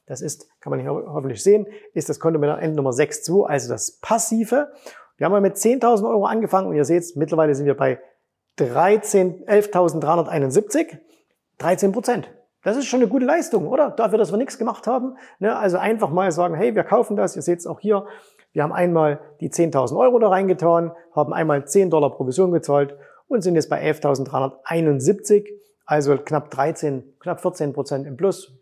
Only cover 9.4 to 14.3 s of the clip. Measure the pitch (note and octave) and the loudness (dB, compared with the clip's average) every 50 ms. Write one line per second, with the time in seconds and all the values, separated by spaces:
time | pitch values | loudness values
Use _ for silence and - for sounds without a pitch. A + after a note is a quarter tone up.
9.4 | - - G#3 G#3 G#3 G#3 - F3+ F3+ E3 C#3+ D#3+ D3 D3 E3+ E3+ D3+ - E3+ D3+ | -2 2 4 4 4 2 2 2 2 2 0 0 0 0 2 0 0 0 -2 -2
10.4 | C#3 C3 B2+ G3+ G#3 - - D#4 D#4+ - - - _ _ _ _ _ _ _ _ | 0 0 2 0 0 0 0 -2 -2 -2 -8 -20 _ _ _ _ _ _ _ _
11.4 | _ _ _ - - E3 F#3 D#3 G3+ G3 F#3+ A#3+ - B3 A#3+ F3 - - - _ | _ _ _ -4 -2 0 0 2 0 0 0 -2 -2 -2 -4 -4 -6 -10 -16 _
12.4 | _ _ _ _ - F#3 A3 C#4+ B3+ - B3 B3+ A#3+ F#3 A3+ C4 B3+ C4 D#4+ E4+ | _ _ _ _ -4 -4 -2 -2 -4 -2 0 2 2 2 2 2 2 2 0 0
13.4 | E4 - - F#3 D3 F3+ B3+ D#4 D4 G#3 - - A3+ F#3+ G#3 A3 G3+ D3+ | 0 0 -2 -2 -2 0 0 0 0 0 0 -2 0 2 2 2 0 0